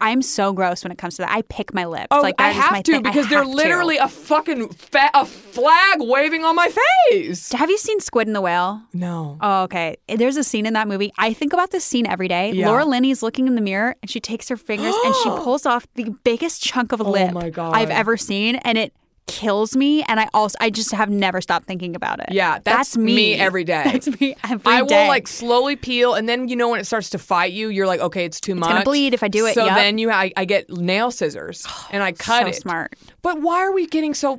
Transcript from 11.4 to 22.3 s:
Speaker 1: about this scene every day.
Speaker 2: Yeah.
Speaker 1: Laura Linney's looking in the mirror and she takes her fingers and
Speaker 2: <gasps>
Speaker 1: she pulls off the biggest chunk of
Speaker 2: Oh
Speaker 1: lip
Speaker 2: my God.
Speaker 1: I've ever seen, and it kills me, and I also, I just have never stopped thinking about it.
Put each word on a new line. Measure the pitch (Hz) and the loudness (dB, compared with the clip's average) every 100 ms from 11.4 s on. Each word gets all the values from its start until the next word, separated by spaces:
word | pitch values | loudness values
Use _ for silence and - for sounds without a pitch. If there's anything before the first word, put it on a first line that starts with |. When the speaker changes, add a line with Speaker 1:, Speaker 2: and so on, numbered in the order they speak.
| 294 | -2
Speaker 1:
about | 359 359 | 0 0
this | 359 - | -2 -2
scene | 240 208 | -2 0
every | 180 185 | -2 -2
day. | 175 202 | 0 0
Speaker 2:
Yeah. | 185 196 | 0 2
Speaker 1:
Laura | 240 302 | 2 2
Linney's | 247 262 262 | 2 2 0
looking | 226 262 262 | -2 0 0
in | 233 | 0
the | |
mirror | 202 196 233 - | 0 -2 -2 -4
and | 202 | -10
she | 233 | -10
takes | - 226 - | -8 -10 -6
her | 240 | -8
fingers | - 214 330 415 508 | -6 -4 -2 0 0
and | 523 | 0
Speaker 2:
<gasps> | |
Speaker 1:
she | 453 | 0
pulls | - 277 285 285 | -2 -2 -2 0
off | 240 - - | -2 -4 -10
the | 220 - | -8 -2
biggest | 247 233 330 - | -2 0 -4 -4
chunk | - 262 240 | -4 -4 -2
of | 226 | -2
Speaker 2:
Oh | 208 | 0
Speaker 1:
lip | 202 180 | 2 0
Speaker 2:
my | 175 170 | -2 -6
God. | 165 165 220 | -6 -2 0
Speaker 1:
I've | 220 | 0
ever | - 214 226 | 0 0 -2
seen, | - 196 214 254 | -2 -2 -2 -2
and | 240 226 | -2 -2
it | 196 _ _ _ - | -2 _ _ _ -14
kills | - 214 202 220 262 | -6 -2 0 0 2
me, | 277 302 | 2 2
and | - 220 | 2 0
I | 220 214 | 2 2
also, | 214 - | 0 0
I | 226 | -2
just | 214 214 | -2 -4
have | 208 208 | 0 0
never | 202 190 180 | 2 0 -2
stopped | - 170 - | -2 -4 -4
thinking | 185 180 175 | -10 -8 -6
about | - - | -4 -4
it. | - | -4